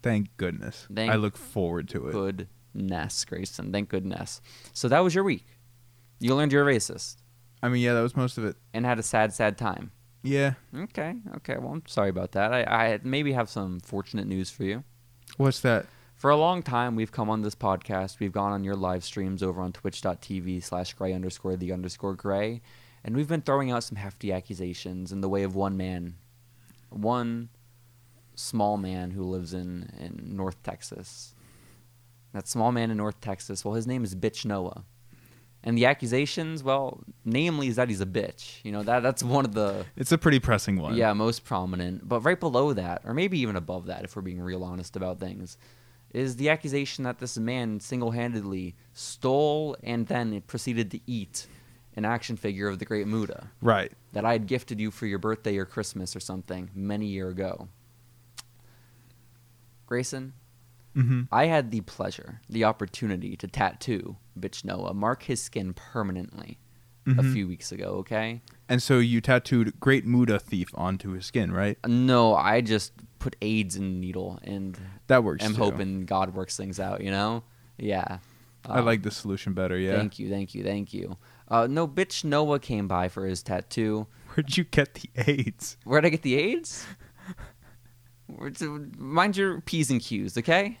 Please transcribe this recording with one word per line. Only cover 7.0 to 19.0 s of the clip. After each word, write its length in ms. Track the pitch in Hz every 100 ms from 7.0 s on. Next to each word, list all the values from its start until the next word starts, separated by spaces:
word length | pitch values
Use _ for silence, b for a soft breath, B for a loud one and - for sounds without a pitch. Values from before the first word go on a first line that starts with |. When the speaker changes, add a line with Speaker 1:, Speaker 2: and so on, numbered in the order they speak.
| - - - _ - _
Speaker 1:
I 60 | 120
mean, 120 | 123
yeah, 120 | 120
that 80 | 120
was 140 | 120 127
most 220 | 127 123
of 80 | 107
it. 100 | - _
Speaker 2:
And 120 | 113 123
had 140 | 117
a 40 |
sad, 300 | 113 117 110
sad 240 | 95 110 98
time. 340 | 113 90 - - - -
Speaker 1:
Yeah. 300 | 131 139 139 127 - 151
Speaker 2:
Okay, 400 | 196 - 156 233 208 -
okay. 200 | - 131
Well, 140 | 123
I'm 100 | 151 -
sorry 220 | - 98
about 240 | 90 90
that. 200 | 98 107
I, 100 | 123 117 113 113
I 60 | 107
maybe 280 | 127 135 147
have 160 | 131 113
some 300 | - 98 90
fortunate 480 | - 101 - 110 101
news 220 | 95 92
for 140 | -
you. 200 | 98 107 143 - - - - -
Speaker 1:
What's 240 | 139 131
that? 240 | 131 113 - b b -
Speaker 2:
For 140 | 139
a 60 | 147
long 260 | 160 180
time, 340 | 160 120 123 113
we've 140 | 110
come 180 | - 107
on 120 | 110
this 140 | 107 -
podcast. 640 | 107 95 - 95 95 -
We've 120 | 101
gone 180 | 95 101
on 140 | 101 98
your 100 | 98
live 280 | 92 92